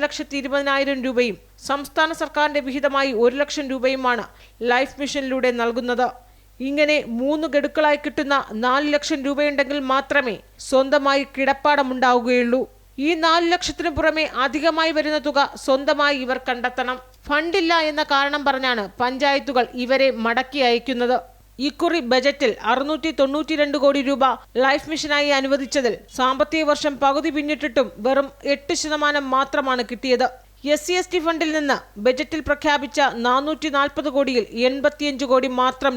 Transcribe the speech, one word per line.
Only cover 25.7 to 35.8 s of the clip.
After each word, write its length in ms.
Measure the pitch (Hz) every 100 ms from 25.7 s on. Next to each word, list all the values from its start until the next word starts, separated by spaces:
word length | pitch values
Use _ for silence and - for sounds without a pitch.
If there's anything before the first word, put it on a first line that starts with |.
| 294 240 185 - -
സാമ്പത്തിക 480 | 254 262 302 320 294
വർഷം 220 | 294 302 269
പകുതി 260 | 277 277 311 285
പിന്നിട്ടിട്ടും 500 | 294 294 285 254 240 - 226
വെറും 200 | 269 277 - 269
എട്ട് 200 | 285 - 349
ശതമാനം 440 | 311 302 294 294 269 262
മാത്രമാണ് 460 | 277 302 269 254 240
കിട്ടിയത്. 360 | 233 262 247 254 - - _ 277
എസ് 100 | 302 -
സി 60 | 359
എസ് 120 | 359
ടി 40 | 359
ഫണ്ടിൽ 260 | 320 330 311 311
നിന്ന് 200 | 294 233 - 208
ബജറ്റിൽ 380 | 226 254 302 320 294
പ്രഖ്യാപിച്ച 520 | 285 302 285 277 302 269 240 240
നാനൂറ്റി 420 | 254 285 311 311 277
നാൽപത് 320 | 285 302 294 269
കോടിയിൽ 280 | 269 247 - 233 254
എൺപത്തിയഞ്ച് 580 | 277 285 - 294 262 269
കോടി 180 | 262 262 247
മാത്രം 340 | 254 254